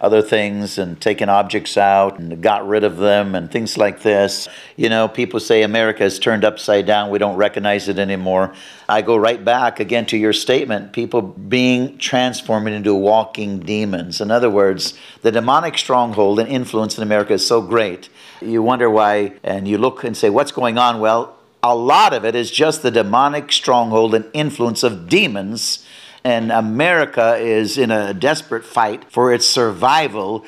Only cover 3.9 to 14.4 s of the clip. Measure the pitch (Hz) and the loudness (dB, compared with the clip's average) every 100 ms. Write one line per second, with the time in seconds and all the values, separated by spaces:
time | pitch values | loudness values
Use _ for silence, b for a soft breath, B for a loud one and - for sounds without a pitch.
3.9 | - 110 101 98 - - B B - 117 | 0 0 2 0 -2 -12 B B -4 0
4.9 | 113 107 - 120 110 - 110 107 113 110 | 0 0 -2 -4 -4 2 2 4 2 0
5.9 | 107 98 95 120 110 104 107 - 101 92 | 2 -2 0 -2 2 0 0 0 0 2
6.9 | 104 104 98 101 92 104 104 101 101 101 | 0 0 -2 0 0 0 0 -2 -2 -2
7.9 | 98 98 95 92 92 92 B B B B | -2 -2 -2 0 0 0 B B B B
8.9 | 107 113 113 110 117 98 123 120 - 98 | 0 2 2 2 0 0 2 0 -2 -4
9.9 | 117 107 113 107 101 - 135 127 101 98 | -2 -2 0 0 0 0 0 0 -6 -6
10.9 | 123 113 120 95 95 101 123 127 123 135 | -8 -4 -4 -4 -10 -4 0 2 0 -2
11.9 | - - 127 127 117 - 110 110 107 101 | -6 -4 -2 -2 -4 -4 -4 -2 -2 0
12.9 | 98 101 110 107 - 104 98 85 107 104 | 2 2 2 0 -6 -8 -8 -6 -4 -4
13.9 | 87 87 80 104 120 | -6 -8 -6 -2 0